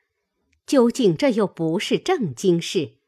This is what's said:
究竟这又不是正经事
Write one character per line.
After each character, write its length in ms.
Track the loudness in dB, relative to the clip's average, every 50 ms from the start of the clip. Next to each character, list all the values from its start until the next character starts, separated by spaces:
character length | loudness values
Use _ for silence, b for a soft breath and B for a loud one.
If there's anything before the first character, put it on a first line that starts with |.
| _ _ _ _ _ _ _ _ _ _ _ _ _
究 240 | 0 2 4 4 4
竟 260 | 2 2 2 2 2
这 140 | 2 0 0
又 160 | 2 0 -2
不 320 | -2 -2 -4 -4 -2 -2 -4
是 200 | -2 -2 -4 -2
正 360 | 0 -2 -2 -2 -2 -4 -6
经 260 | -2 0 0 0 0
事 380 | -2 -4 -4 -4 -4 -4 -10 _ _